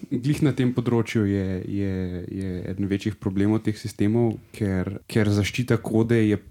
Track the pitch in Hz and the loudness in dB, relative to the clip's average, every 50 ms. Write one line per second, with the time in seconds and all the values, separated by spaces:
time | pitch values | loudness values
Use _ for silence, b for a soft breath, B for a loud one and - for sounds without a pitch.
0 | - - - 123 117 139 147 - - 147 123 - 131 123 123 123 117 117 117 117 | -8 -6 -6 -2 0 0 0 2 2 0 2 2 2 2 2 0 0 2 2 2
1 | 113 - - 117 107 98 101 98 95 92 95 90 - - 101 101 101 98 95 92 | 2 2 0 2 2 2 2 2 0 0 -2 -4 -4 -4 -4 -2 -2 -2 -2 -2
2 | 92 90 90 90 87 - - 95 95 95 90 90 - - 92 95 98 95 98 98 | -4 -4 -6 -6 -8 -8 -8 -6 -6 -6 -6 -6 -6 -8 -4 -4 -2 0 0 0
3 | - 110 98 - - 107 95 98 98 104 107 110 110 - 104 - - 110 - - | -2 -4 -6 -2 -4 -2 0 2 2 2 2 2 0 -2 -4 -4 -6 -12 -4 -2
4 | 101 101 107 117 120 117 104 101 - - - - 113 101 95 92 90 95 98 - | 0 0 2 2 2 0 0 -4 -10 -16 -8 -4 -2 -2 0 0 -2 -4 -6 -10
5 | - _ - 117 107 104 101 101 101 95 - - 127 123 117 113 - - - 110 | -12 _ 0 2 2 4 4 2 2 0 -2 -4 0 2 0 0 0 0 2 2
6 | 110 113 120 117 110 107 104 101 - - | 2 4 4 4 4 4 2 0 -2 -8